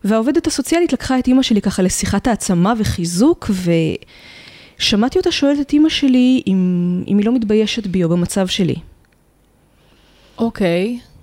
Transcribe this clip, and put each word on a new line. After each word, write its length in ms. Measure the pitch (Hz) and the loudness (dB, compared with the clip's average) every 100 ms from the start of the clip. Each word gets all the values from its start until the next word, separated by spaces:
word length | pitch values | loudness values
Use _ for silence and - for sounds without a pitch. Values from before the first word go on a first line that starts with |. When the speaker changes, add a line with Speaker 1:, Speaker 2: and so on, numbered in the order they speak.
Speaker 1:
והעובדת 440 | 196 220 233 311 330 | 0 0 2 0 -2
הסוציאלית 460 | - - 330 349 | -4 -2 0 0
לקחה 260 | - - 262 | -2 -2 -2
את 80 | 254 | 2
אמא 160 | 262 | 2
שלי 180 | 262 208 | 2 0
ככה 200 | 196 190 | 0 0
לשיחת 460 | 185 - 190 196 254 | -2 -2 -2 -2 0
העצמה 460 | 214 - 175 185 233 | -2 0 2 2 0
וחיזוק, 720 | 208 - 170 175 269 349 - 190 175 165 160 - - - - - - - - - | -2 -2 -4 2 2 2 -2 -2 0 0 0 -6 -12 -20 -20 -20 -20 -20 -20 -6
ושמעתי 400 | - 208 247 370 | -2 0 0 0
אותה 120 | 359 | -2
שואלת 280 | - 285 285 | 0 0 0
את 140 | 277 | 0
אמא 160 | 294 311 | 2 2
שלי 520 | - 277 254 247 262 - | 2 2 4 4 2 0
אם, 100 | 190 185 180 175 180 - | 0 0 0 0 -2 0
אם 100 | 202 | 0
היא 80 | 208 | 2
לא 100 | 254 | 0
מתביישת 520 | 214 214 214 - 208 | 0 0 0 -4 -4
בי 160 | 185 | -2
או 60 | 165 | 0
במצב 380 | 175 175 - 185 | 0 0 -2 -2
שלי. 280 | - 170 165 - - _ _ _ _ _ _ _ _ _ _ _ _ _ - | -2 -2 -2 -10 -20 _ _ _ _ _ _ _ _ _ _ _ _ _ -6
Speaker 2:
אוקיי. 640 | 226 - 185 170 202 240 - - | -6 -2 -2 0 -4 -6 -12 -20